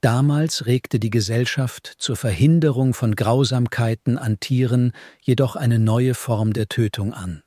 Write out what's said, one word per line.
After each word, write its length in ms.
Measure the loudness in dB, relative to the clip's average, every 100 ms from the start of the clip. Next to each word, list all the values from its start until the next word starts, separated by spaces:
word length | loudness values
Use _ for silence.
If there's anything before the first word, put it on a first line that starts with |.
Damals 640 | 2 2 2 2 0 -2 -2
regte 340 | -2 0 -2
die 120 | 0
Gesellschaft 720 | -2 0 -2 -2 -2 -4 -6 -18
zur 300 | -10 -6 -4
Verhinderung 800 | -2 2 4 4 2 2 0 0
von 200 | 0 0
Grausamkeiten 1000 | 2 2 2 0 -2 0 -2 -2 -2 -2
an 220 | -2 -4
Tieren 520 | -2 0 2 2 0 -2 -18 _
jedoch 340 | 0 2 2 0
eine 220 | 0 2
neue 380 | 2 2 0 -2
Form 360 | -2 -2 0
der 160 | -2 -4
Tötung 460 | 0 -2 -2 -6
an. 300 | -6 -10 -12